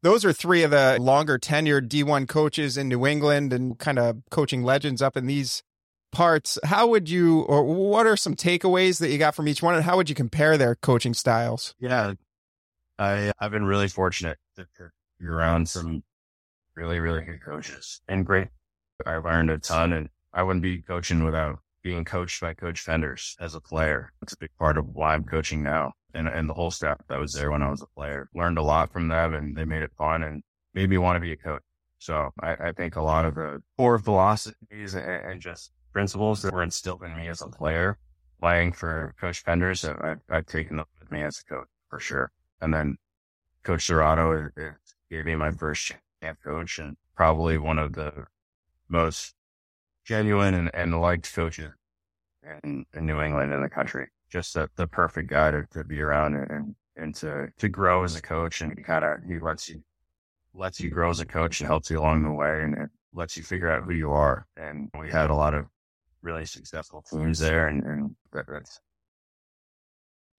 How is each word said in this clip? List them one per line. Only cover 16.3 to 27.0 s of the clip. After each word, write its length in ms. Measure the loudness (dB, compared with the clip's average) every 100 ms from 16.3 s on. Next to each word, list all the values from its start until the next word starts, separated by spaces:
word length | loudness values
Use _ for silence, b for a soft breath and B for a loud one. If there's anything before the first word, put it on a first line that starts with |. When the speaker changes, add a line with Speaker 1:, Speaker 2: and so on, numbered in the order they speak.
| _ _ _ _ -10
Speaker 2:
really, 240 | -4 -2
really 240 | 0 -2
good 180 | -4 -14
coaches 600 | -12 -12 -12 -14 -16 -18 -4
and 160 | -2 2
great. 240 | 2 2 -10 _ _ _ _ -6
I 120 | -4
learned 340 | 0 2 4
a 80 | 2
ton, 340 | 0 0 2
and 160 | 0 -6 _ _
I 80 | -2
wouldn't 220 | 0 0
be 180 | 0 -4
coaching 420 | -6 -6 0 0
without 360 | 2 0 -2 -6 _ _
being 200 | -8 -6
coached 380 | -4 -6 -6 -6
by 140 | -8 -8
Coach 240 | -10 -10
Fenders 560 | -2 -2 -2 -6 -12 -12
as 140 | -12
a 80 | -12
player. 500 | -8 -2 0 0 -4 _
It's 100 | -18
a 40 | -14
big 120 | -16 _
part 180 | 0 2
of 120 | -2
why 260 | -2 0
I'm 100 | 0
coaching 380 | 0 -4 -2 -4
now 320 | -2 0 -2 -6 _ -6
and, 120 | -4
and 220 | -2 -4
the 60 | -2
whole 160 | -4
staff 260 | -4 -4 -4